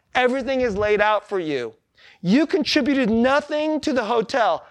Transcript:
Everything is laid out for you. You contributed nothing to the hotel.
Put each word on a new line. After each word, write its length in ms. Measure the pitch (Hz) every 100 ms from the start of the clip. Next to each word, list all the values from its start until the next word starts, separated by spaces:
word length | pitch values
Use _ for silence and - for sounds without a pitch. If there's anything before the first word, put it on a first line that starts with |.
| _
Everything 460 | - 247 262 247 262
is 160 | 247 196
laid 240 | 208 208
out 280 | 208 208 -
for 120 | 190
you. 340 | 160 139 117 - _ _ - _
You 260 | 170 240 320
contributed 640 | 349 - 311 269 269 233
nothing 680 | 226 247 277 294 302 311 311
to 120 | 302
the 120 | 254
hotel. 600 | 214 233 220 262 208 151 -